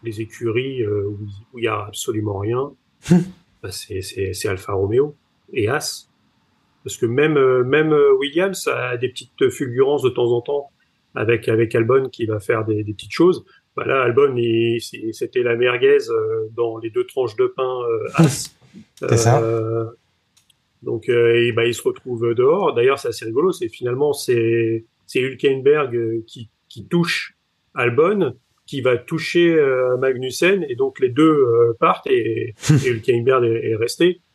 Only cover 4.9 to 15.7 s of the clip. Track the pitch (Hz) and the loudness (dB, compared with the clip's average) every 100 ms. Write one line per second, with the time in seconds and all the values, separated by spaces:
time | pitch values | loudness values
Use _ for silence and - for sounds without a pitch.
4.9 | 120 151 - _ _ _ - 107 147 - | 0 0 -4 _ _ _ -4 -2 -2 -6
5.9 | - _ _ _ _ _ _ _ _ - | -12 _ _ _ _ _ _ _ _ -16
6.9 | - 120 123 156 147 131 127 123 147 156 | -4 -2 2 2 4 4 2 2 2 4
7.9 | 151 143 135 143 151 196 180 143 123 123 | 4 6 4 2 -2 -2 -4 -6 -4 -4
8.9 | 123 123 - 120 - 131 - 135 120 135 | -4 -6 -8 -18 0 0 0 -6 0 2
9.9 | 143 127 120 120 120 117 143 - _ _ | 2 0 0 0 0 -2 -6 -6 _ _
10.9 | _ _ - 107 117 - 110 113 123 113 | _ _ -4 0 0 2 0 2 0 2
11.9 | 131 131 - 113 107 - 117 110 107 107 | 2 0 -6 -6 -4 -2 -2 0 -4 -4
12.9 | 101 - - 170 147 - _ _ - 110 | -10 -12 2 2 2 -6 _ _ -8 -2
13.9 | 135 123 123 143 123 120 113 117 117 - | 0 0 2 2 2 0 2 0 -2 -6
14.9 | 117 110 110 117 127 120 117 123 | -10 -10 -8 -4 -2 0 2 0